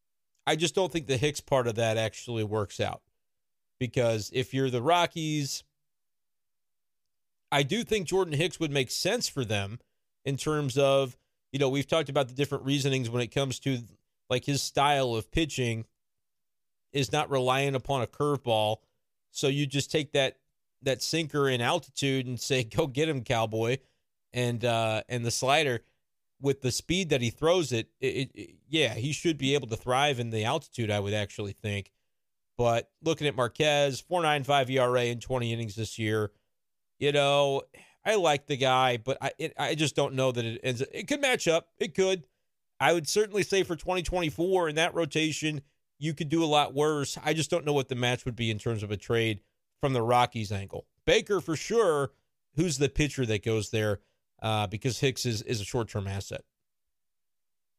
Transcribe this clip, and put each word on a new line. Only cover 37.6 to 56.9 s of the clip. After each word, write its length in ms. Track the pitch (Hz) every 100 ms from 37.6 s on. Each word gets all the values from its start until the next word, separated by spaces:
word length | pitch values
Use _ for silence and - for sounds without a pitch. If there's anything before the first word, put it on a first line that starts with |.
| - - - _ -
I 80 |
like 320 | 214 170 143 -
the 100 | 135
guy, 400 | 131 127 131 120
but 220 | 110 135
I, 120 | 135 -
it, 140 | 151 -
I 160 | 135
just 200 | 151 156
don't 200 | - 143
know 180 | 131 131
that 120 | 120
it 160 | 117 113
ends. 160 | 127 120
It 280 | 135 - 190
could 120 | 294
match 260 | 277 247 -
up. 220 | 160 - -
It 160 | 202
could. 300 | 170 190 190 - _ _ _ _ -
I 140 | 139
would 120 | 170 147
certainly 360 | 208 214 202
say 200 | - 196
for 140 | 185 160
twenty 260 | - 185
twenty-four 640 | 156 180 165 143 175 190 165
in 80 | 151
that 180 | 170
rotation, 640 | 165 165 156 160 139 156 151 - _ _ _
you 160 | 151
could 160 | 156 151
do 120 | 165
a 40 | 160
lot 260 | 147 131
worse. 460 | 139 151 151 139 -
I 120 | 151
just 160 | 160 143
don't 160 | 175 151
know 80 |
what 160 | 147 131
the 60 | 123
match 280 | 120 123
would 120 | - 117
be 140 | 113
in 80 | 107
terms 240 | 120 110
of 80 | 104
a 60 | 104
trade 440 | - 117 113 110 - _ _ _
from 120 | 143
the 100 | 127
Rockies' 500 | 113 123 120 120 101
angle. 340 | 101 98 - - _
Baker, 360 | - 202 - 190
for 160 | 151 151
sure, 560 | - 226 202 147 135 - _ _ _ 139
who's 220 | 180 131
the 100 | 139
pitcher 380 | - 151 - 120
that 180 | 107
goes 260 | 113 110 101
there, 300 | 110 107 98 - _ _ _
uh, 240 | 110 107 104
because 340 | 104 135 113
Hicks 260 | 139 - 123
is, 160 | 110
is 180 | - 120
a 40 |
short-term 420 | 101 127 107 107 98
asset. 360 | 98 - - - _ _ _ _